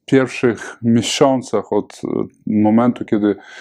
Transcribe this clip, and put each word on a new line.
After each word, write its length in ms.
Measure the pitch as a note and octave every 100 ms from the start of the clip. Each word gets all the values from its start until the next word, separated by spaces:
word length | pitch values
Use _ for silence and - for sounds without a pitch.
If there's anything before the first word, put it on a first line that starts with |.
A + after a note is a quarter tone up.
| -
pierwszych 720 | C3+ B2+ - B2 G#2+ - -
miesiącach 920 | A#2 A#2 G2+ - C#3+ C3 A#2+ G#2+ -
od, 280 | G#2 - -
e, 40 | - - - _ -
momentu, 580 | G#2+ G#2+ A2+ A#2+ - G2+
kiedy 300 | G#2+ G#2 G2 - -